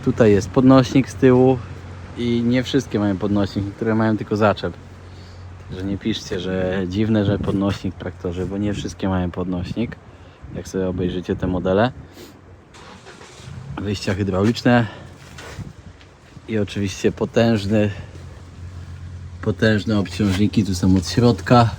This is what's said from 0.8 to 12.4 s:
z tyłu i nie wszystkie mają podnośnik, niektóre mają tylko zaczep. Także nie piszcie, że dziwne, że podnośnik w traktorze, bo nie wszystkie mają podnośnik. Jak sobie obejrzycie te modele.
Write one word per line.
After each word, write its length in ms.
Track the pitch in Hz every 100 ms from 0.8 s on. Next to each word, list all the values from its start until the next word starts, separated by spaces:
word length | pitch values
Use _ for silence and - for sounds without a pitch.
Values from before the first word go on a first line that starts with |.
| 127 139 -
z 60 | -
tyłu 420 | 131 123 131 127 - - - - - -
i 260 | 120 120 120
nie 180 | 127
wszystkie 360 | 123 143 - 104
mają 180 | 104 92
podnośnik, 480 | 104 101 98 - 101
niektóre 300 | 104 113 110
mają 220 | 110 110
tylko 180 | 110 104
zaczep. 380 | 107 95 90 - - - - - - - - - -
Także 140 | 92
nie 140 | 98 98
piszcie, 420 | 113 104 - 98
że 440 | 90 92 92 98 90
dziwne, 380 | 92 110 107 98
że 140 | 101
podnośnik 560 | 95 98 98 95 98 -
w 20 |
traktorze, 480 | 90 - 92 87 90
bo 120 | 98
nie 160 | 104
wszystkie 360 | 98 104 - 98
mają 220 | 92 90
podnośnik. 640 | 92 90 90 90 - 117 - - - - - - 95
Jak 120 | 92
sobie 200 | 95 92
obejrzycie 480 | 90 90 90 87 92
te 120 | 92
modele. 440 | 90 90 95 123 - - - - -